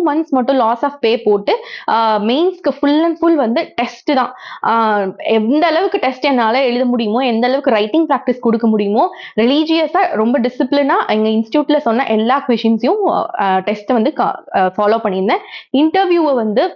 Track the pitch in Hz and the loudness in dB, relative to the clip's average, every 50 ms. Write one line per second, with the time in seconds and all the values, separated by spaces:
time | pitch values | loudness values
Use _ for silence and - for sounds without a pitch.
0 | 349 311 277 320 311 - 277 262 240 254 277 262 233 226 240 240 - - 285 - | 2 0 0 -2 -2 0 0 0 0 2 2 2 2 0 0 0 -2 -4 -4 -2
1 | - 220 226 220 - 208 202 202 202 - 427 466 - - - - - - 220 226 | 0 0 0 0 2 0 0 2 2 -2 -2 -2 -4 -10 -16 -10 -4 -2 0 2
2 | 226 220 214 208 202 220 247 294 349 381 359 - - 294 262 - - 285 294 302 | 2 2 2 0 0 0 0 2 0 0 -2 -2 -4 -4 -2 0 0 2 2 2
3 | 330 339 320 330 320 339 339 294 247 220 233 320 330 - - - 240 233 - - | 2 0 0 0 2 2 2 2 2 0 0 -2 -4 -4 -4 -6 -6 -6 -6 -6
4 | _ - 294 262 247 - - - - - - - - 196 226 226 226 214 208 202 | _ 0 0 0 0 -2 -6 -12 -18 -18 -12 -4 -2 0 2 2 2 2 2 0
5 | 196 190 - - - - 220 220 214 226 277 311 349 330 311 320 381 381 403 - | -2 -4 -6 -6 -2 0 0 2 2 2 2 2 2 2 2 2 0 0 0 -2
6 | - 262 262 262 - 285 269 247 226 214 233 262 277 247 240 247 254 247 247 233 | -2 -2 -4 -2 -2 0 2 2 2 2 2 2 0 0 0 0 0 0 0 0
7 | 233 208 214 247 269 254 226 226 247 254 254 277 285 269 233 208 214 214 - 320 | 0 0 0 0 0 0 0 0 2 0 0 0 0 0 2 2 0 2 0 0
8 | 320 302 285 262 - 254 247 - - 233 220 226 233 220 214 208 208 202 202 226 | 2 2 0 -2 0 -2 -4 0 0 0 0 2 2 0 2 2 0 0 2 0
9 | 339 381 - - - - - 214 226 247 277 302 311 320 320 330 320 302 330 370 | 0 0 -2 -8 -16 -8 -2 0 0 2 2 2 2 2 0 0 0 0 0 0
10 | 392 - - 214 220 233 254 285 220 247 - - 285 247 277 285 285 269 330 427 | 0 0 0 0 0 0 0 0 0 -2 -2 -2 -2 0 0 0 2 2 0 0
11 | - - 214 214 214 220 220 220 220 226 - 302 294 - 302 294 294 240 220 240 | 0 0 0 0 0 0 0 0 -2 0 0 0 2 2 0 0 2 0 0 0
12 | 254 - 226 220 220 226 262 285 269 262 233 226 - 226 226 220 233 269 403 440 | 0 0 0 0 0 0 0 0 0 0 -2 0 2 0 0 2 0 0 0 0
13 | 403 294 196 180 - - - - 190 196 190 190 185 220 214 208 - - 254 226 | 0 0 0 -2 -2 -4 -4 -2 -2 0 0 0 0 -2 -6 -6 -4 -2 0 0
14 | 214 - 311 - 208 - - - - - - 196 185 185 185 - 208 208 220 226 | 0 0 0 -2 -2 -2 -4 -6 -10 -6 -2 0 0 0 0 0 0 0 0 0
15 | 226 208 185 190 185 214 320 415 - - - - - _ - 269 302 320 339 381 | -2 -2 -2 -2 0 0 -2 -2 -4 -10 -18 -20 -10 _ 0 2 2 2 2 2
16 | 392 359 349 339 311 294 269 240 220 214 202 240 339 370 - | 2 2 2 0 2 0 0 0 -2 0 0 0 0 -2 -4